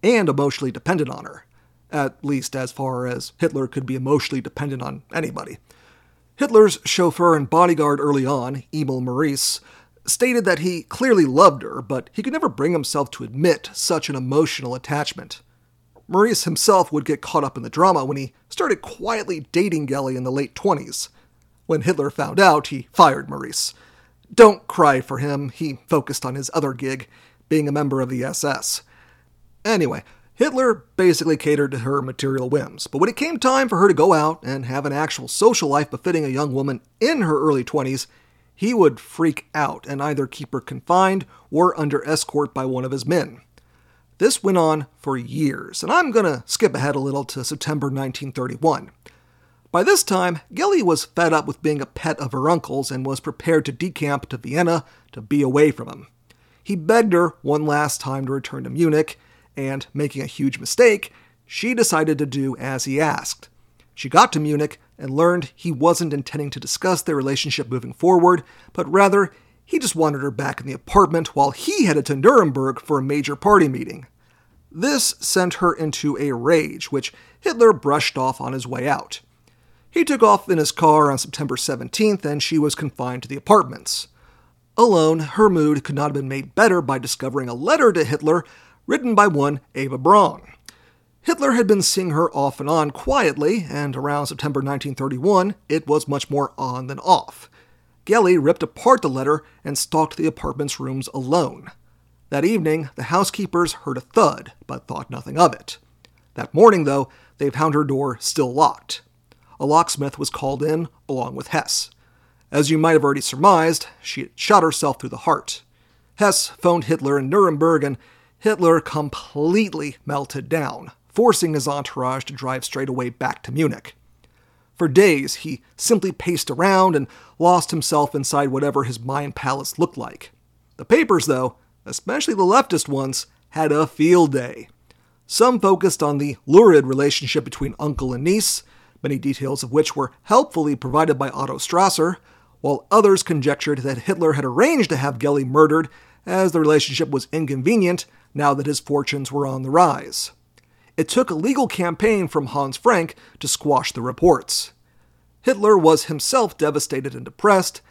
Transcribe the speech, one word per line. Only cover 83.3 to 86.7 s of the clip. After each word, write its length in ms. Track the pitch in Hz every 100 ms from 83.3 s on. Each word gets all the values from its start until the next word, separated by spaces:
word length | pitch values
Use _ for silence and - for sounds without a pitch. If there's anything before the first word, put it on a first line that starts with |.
| 139
apartments. 720 | - 208 139 101 - - - _ _ _ _ _ _ -
Alone, 420 | 233 180 156 160
her 280 | 147 190 214
mood 340 | 175 151 147
could 140 | - 143
not 80 |
have 80 | 147
been 160 | 139 135
made 260 | 135 135
better 260 | - 220